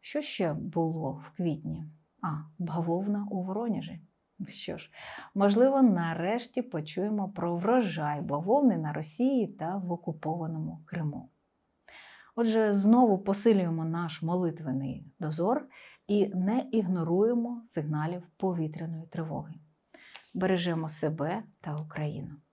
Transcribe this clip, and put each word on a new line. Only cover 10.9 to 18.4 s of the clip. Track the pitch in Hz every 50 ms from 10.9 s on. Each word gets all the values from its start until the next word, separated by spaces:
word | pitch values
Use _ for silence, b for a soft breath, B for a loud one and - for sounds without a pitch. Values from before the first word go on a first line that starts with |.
| - 170 156 151 143 - - - _ _ _ _ _ _ _ _ _ _ _ B B B B B B B B B B
Отже, | - 233 226 220 226 220 214 202
знову | 202 196 208 226 247 254 226 196 185
посилюємо | 196 - 196 202 - 233 220 196 180 170 165 160 160
наш | 165 165 165 170 165 156 -
молитвений | - 160 175 180 180 170 156 160 156 139 127 131 139 139 127 - - - _ _
дозор | 170 151 156 160 170 196 247 294 269 B B B B B B B B -
і | 208 208 196 202
не | 190 185 185 196 226 254 269 -
ігноруємо | - 226 202 175 185 175 160 160 170 185 208 226 247 240 233 240 240 233 - -
сигналів | - 175 151 147 151 151 151 160 180 180 175 - _
повітряної | _